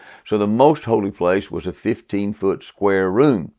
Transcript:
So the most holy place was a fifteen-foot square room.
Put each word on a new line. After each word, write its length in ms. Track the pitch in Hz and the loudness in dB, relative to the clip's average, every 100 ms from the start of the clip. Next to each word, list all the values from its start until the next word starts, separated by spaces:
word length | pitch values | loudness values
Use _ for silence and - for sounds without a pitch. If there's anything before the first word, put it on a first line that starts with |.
| - - | -20 -20
So 140 | - 107 | -4 -2
the 100 | 104 | 0
most 360 | 110 143 151 | 4 4 2
holy 280 | - 117 98 | 0 -2 -2
place 360 | 95 87 95 - | -2 0 0 -2
was 200 | 85 85 | -8 -8
a 40 | |
fifteen-foot 920 | 87 110 113 - 101 101 107 98 80 | -6 -4 -6 -6 -4 -4 -4 -4 -4
square 440 | - - 101 98 95 | -8 -4 0 2 0
room. 400 | 98 147 113 73 | 2 2 2 -4